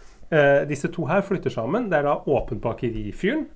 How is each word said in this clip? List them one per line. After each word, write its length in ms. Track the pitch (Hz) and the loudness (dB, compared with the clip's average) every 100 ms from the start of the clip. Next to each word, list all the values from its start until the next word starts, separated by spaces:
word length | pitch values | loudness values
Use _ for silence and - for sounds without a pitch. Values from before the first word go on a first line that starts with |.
| - - - | -20 -20 0
eh, 360 | 160 143 143 151 | 4 6 6 2
disse 240 | 143 165 | -2 -4
to 140 | - 143 | -4 0
her 160 | 190 | 0
flytter 260 | 196 180 131 | 0 -2 -2
sammen, 380 | 123 113 208 226 | -4 -2 -2 0
det 140 | 156 | 2
er 0 | |
da 160 | 143 147 - | 2 0 2
åpent 340 | 127 - 107 | 0 0 -4
bakerifyren, 880 | 117 110 120 110 104 98 190 311 - | -4 -2 -4 -4 -6 -2 -2 -2 -4